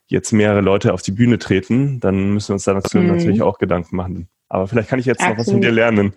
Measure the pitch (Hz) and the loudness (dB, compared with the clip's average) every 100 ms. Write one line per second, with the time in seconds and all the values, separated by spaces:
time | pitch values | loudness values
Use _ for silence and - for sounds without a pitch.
0 | _ 92 - 107 104 104 95 101 107 90 | _ -4 0 2 2 2 2 2 0 -2
1 | - 98 120 110 - 98 - 117 143 127 | -4 0 2 2 0 -2 0 0 0 -2
2 | 98 95 98 104 - 101 - 98 - 98 | -2 0 0 -2 -2 -4 -2 -2 0 0
3 | 87 87 165 101 - - 98 87 85 92 | 2 2 0 0 0 -2 -2 -2 -2 -6
4 | 92 92 87 _ _ 92 95 117 110 131 | -6 -8 -12 _ _ -4 -2 -2 -2 -2
5 | 127 117 180 110 120 196 120 113 117 107 | -2 0 -2 -2 0 2 2 2 4 4
6 | 101 | 0